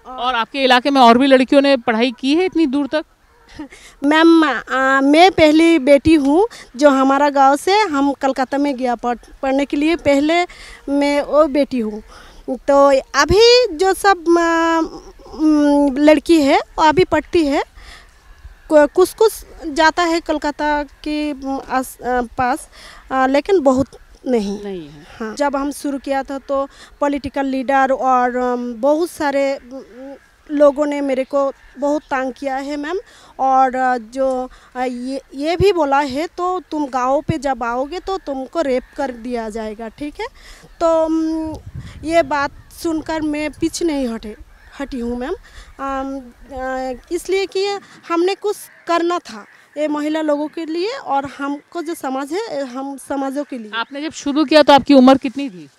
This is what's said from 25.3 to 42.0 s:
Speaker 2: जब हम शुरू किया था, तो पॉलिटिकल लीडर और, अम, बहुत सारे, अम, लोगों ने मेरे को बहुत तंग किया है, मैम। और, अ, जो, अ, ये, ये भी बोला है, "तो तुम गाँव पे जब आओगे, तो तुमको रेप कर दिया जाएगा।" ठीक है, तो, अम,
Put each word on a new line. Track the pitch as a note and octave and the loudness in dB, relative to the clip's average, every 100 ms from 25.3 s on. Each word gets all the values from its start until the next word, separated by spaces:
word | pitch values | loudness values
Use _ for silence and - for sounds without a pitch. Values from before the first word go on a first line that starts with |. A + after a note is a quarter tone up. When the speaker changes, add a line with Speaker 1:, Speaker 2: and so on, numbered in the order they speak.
| G#3+ | -4
Speaker 2:
जब | C#4+ C4+ | -4 -2
हम | C#4+ | -6
शुरू | C4 C#4+ C4+ | -6 -8 -8
किया | C#4+ C4+ | -6 -6
था, | C4 C4+ | -6 -10
तो | - C4+ C#4 - - - | -6 -4 -4 -10 -16 -4
पॉलिटिकल | C#4+ C#4+ C#4 C#4 C4+ | -4 -2 -6 -6 -4
लीडर | C4 A#3+ C4+ C4 | -4 0 2 2
और, | B3+ B3+ B3+ B3 B3 | 0 2 2 2 0
अम, | B3 B3 B3 | -2 -4 -6
बहुत | A3+ C4+ D4+ F4 | -2 0 0 -2
सारे, | - D4 C#4 C4+ | -4 -2 -2 -2
अम, | C#4 A#3+ C4 - A#3 C4+ C4+ _ _ - | -4 -10 -18 -18 -18 -18 -18 _ _ -6
लोगों | D4 D4 C4+ D4 | 2 4 4 -2
ने | C#4+ | -2
मेरे | C#4 C4 | -4 -4
को | C4 C#4 C4+ - _ C4+ | -2 -2 -4 -6 _ -6
बहुत | C#4+ D4+ | -4 -4
तंग | - C4+ C4 | -4 -6 -6
किया | A#3+ C#4 C4 | -6 -8 -6
है, | C#4 D4 | -6 -8
मैम। | D4 F#4+ - - - - | -6 -8 -10 -20 -16 -4
और, | C4+ C4 C4 | 0 2 2
अ, | B3+ B3+ B3+ | 0 -2 -2
जो, | G#3+ C4 C4 B3+ B3+ - _ B3 | -6 -4 -2 -4 -8 -14 _ -8
अ, | |
ये, | B3+ B3 B3+ C4+ - | -6 -6 -8 -10 -12
ये | C4+ D4+ F4 | -8 -4 0
भी | F#4+ | 2
बोला | F4 C#4+ C#4 | 2 0 0
है, | C#4+ C4 F4 | 0 -4 -6
"तो | - F4+ F#4 | -6 -6 -6
तुम | - D4+ C#4 | -6 -6 -4
गाँव | B3+ B3 C#4+ | -4 -2 -2
पे | D4+ D#4+ | -2 -4
जब | C4+ B3 | -4 -4
आओगे, | A#3+ B3 C#4+ F4+ | -4 -6 -6 -8
तो | F#4+ F#4+ | -8 -8
तुमको | - C4+ B3+ E4+ | -8 -10 -8 -4
रेप | D4 B3+ - - | -2 -4 -6 -8
कर | C4+ | -8
दिया | A#3+ A#3+ A#3+ A3 | -8 -10 -8 -8
जाएगा।" | A3 G#3+ G#3+ A3+ | -10 -10 -12 -16
ठीक | - D4 E4 | -12 -14 -12
है, | A#4 - - - - - | -14 -14 -20 -20 -18 -2
तो, | E4 D#4+ | 0 2
अम, | D#4+ D#4+ D#4+ D#4+ D#4 D4+ - - - - | 0 0 -2 -4 -8 -10 -14 -16 -16 -12